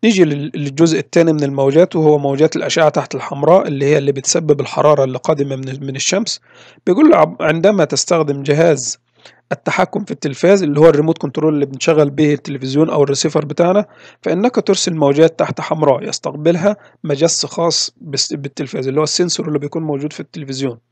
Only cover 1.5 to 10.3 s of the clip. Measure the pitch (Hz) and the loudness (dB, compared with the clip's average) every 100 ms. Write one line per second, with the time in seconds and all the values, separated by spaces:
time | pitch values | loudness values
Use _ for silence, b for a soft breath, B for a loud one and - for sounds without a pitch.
1.5 | 139 135 143 175 180 156 151 143 139 156 | 0 2 4 2 2 2 2 0 0 0
2.5 | - 165 - 151 156 123 135 - 139 147 | 0 -4 2 2 0 -6 -8 -10 -4 4
3.5 | 180 196 139 139 151 139 135 135 175 156 | 4 2 -2 0 2 0 -4 -2 -2 0
4.5 | 143 131 - 143 143 135 131 - 156 143 | 0 0 0 2 4 2 -2 -2 -2 -2
5.5 | 135 131 131 139 135 - 190 226 - b | -4 -10 -10 -10 -6 -2 -2 -4 -8 b
6.5 | b b b - 185 311 170 156 - 160 | b b b -2 4 6 6 4 0 -2
7.5 | 160 175 208 156 139 - 170 151 139 139 | 2 2 2 0 0 0 0 0 -4 -2
8.5 | 147 170 147 123 - _ b b b _ | 0 2 0 -2 -12 _ b b b _
9.5 | - - - 185 - 202 - 151 | -8 -6 -2 -2 -2 -8 -8 -8